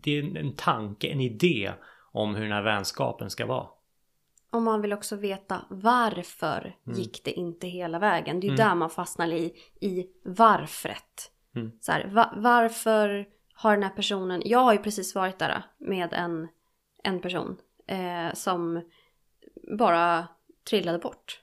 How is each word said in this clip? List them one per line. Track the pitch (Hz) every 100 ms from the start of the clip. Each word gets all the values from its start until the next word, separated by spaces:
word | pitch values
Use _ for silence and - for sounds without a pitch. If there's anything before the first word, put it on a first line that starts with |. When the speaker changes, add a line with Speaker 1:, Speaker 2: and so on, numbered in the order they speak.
Speaker 1:
det | 147 147
är | 147 156
en | 147 -
tanke, | - 120 104 104 -
en | 139
idé | 127 107 175 123 95 90 - - _
om | 110 107 104
hur |
den | 107
här | 104
vänskapen | 107 104 95 - 127 - 104
ska | - 113
vara. | 127 - _ _ _ _ _ _ _ _
Speaker 2:
Och | 233
man | 226 214
vill | 208
också | 202 - 202
veta | 202 190 - 185 -
varför | 190 220 247 226 180 175 - 160 113 - - -
Speaker 1:
Mm. | 120
Speaker 2:
gick | 110 -
det | 131
inte | 180 175 170 185
hela | 180 170 170
vägen. | 208 165 147 175
Det | 196
är |
ju | 139
Speaker 1:
Mm. | 214
Speaker 2:
där | 170
man | 165
fastnar | - 170 - 165
i, | 165 170 - - -
i | 196 180 180 _
varfret. | - 185 226 190 151 - - - - - - _ _ 123
Speaker 1:
Mm. | 113 113
Speaker 2:
Så | -
här, | 160 196
va-, | 208 226 208
varför | 240 240 226 226 220 220 208 202 202 _ _
har | - 220
den | 202
här | 196
personen, | 208 196 202 185 180 -
jag | 240
har | 254
ju | 208
precis | 214 208 185 196
varit | 185 185
där | 156 - - _
med | - 190 165
en, | - 175 165 165 - _ _ _ _
en | 196 180
person, | 180 180 - 185 _ _ -
eh, | 190 180 175 165
som | - 202 175 170 170 170 _ _ _ _ _ - - - 214
bara | 214 170 175 170 170 _ _ _ -
trillade | 208 175 170
bort. | - - - -